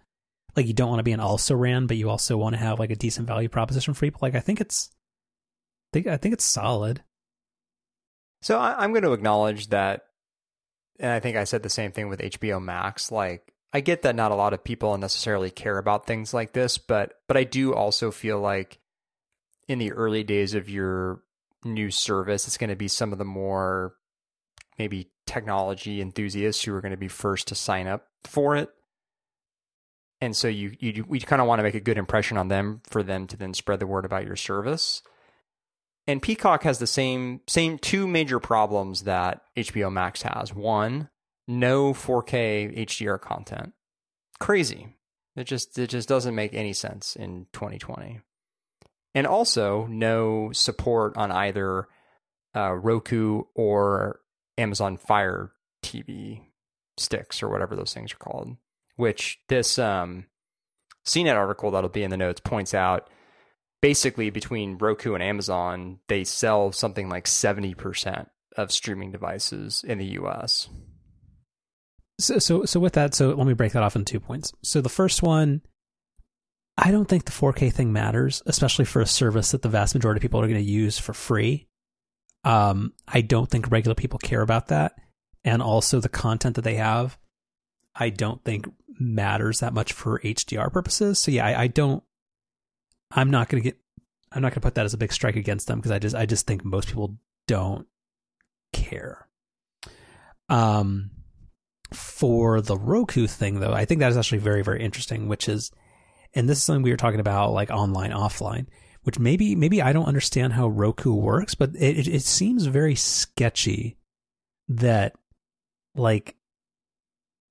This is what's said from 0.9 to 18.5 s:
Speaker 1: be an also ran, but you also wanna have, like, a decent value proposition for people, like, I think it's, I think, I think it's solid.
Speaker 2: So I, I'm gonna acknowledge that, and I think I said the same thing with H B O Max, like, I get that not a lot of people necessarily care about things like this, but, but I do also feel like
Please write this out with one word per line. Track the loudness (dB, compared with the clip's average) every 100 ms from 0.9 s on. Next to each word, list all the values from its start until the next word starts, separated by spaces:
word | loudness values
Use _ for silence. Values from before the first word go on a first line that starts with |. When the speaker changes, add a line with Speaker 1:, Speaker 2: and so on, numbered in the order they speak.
| 2
Speaker 1:
be | 2
an | 0
also | 0 0 2
ran, | 2 2 2 0
but | 0
you | 0
also | 0 0 0
wanna | 0 0
have, | -2 -2
like, | -2
a | -2
decent | -4 -4 -4
value | -2 -2
proposition | -2 -2 -2 -2
for | -2
people, | -2 -2
like, | -2
I | -2
think | -2 -2
it's, | -2 -4 -6 _ _ _ _ _ _ _ _ _ _
I |
think, | -4 -2
I | 0
think | 0
it's | 0
solid. | 0 0 0 0 -2 -4 _ _ _ _ _ _ _ _ _ _ _ _ _ _
Speaker 2:
So | 0 2
I, | 2 0
I'm | 0
gonna | 2 2
acknowledge | 2 4 4 2 0 -2
that, | 0 0 -2 _ _ _ _ _ _ _ _ _ -6
and | -2
I | -2
think | -2 -2
I |
said | -2 -4
the | -4
same | -6 -6
thing | -6 -8
with | -6
H | -8 -6
B | -4
O | -4
Max, | -4 -6 -6 -6 -6
like, | -4 -4 -6 _ _ _
I | -2
get | 0 0
that | 0
not | 2 0
a | 2
lot | 0
of | 0
people | -6 -2 -2 -2
necessarily | -2 -4 -2 -2 -2
care | -6 -4 -2
about | 0 0 -2
things | -6 -4
like | -6 -4
this, | -2 0 -2
but, | 0 -2 -2 -6 0
but | 0
I |
do | 2 0 0
also | 2 0 0 -2
feel | -4 -4 0
like | 0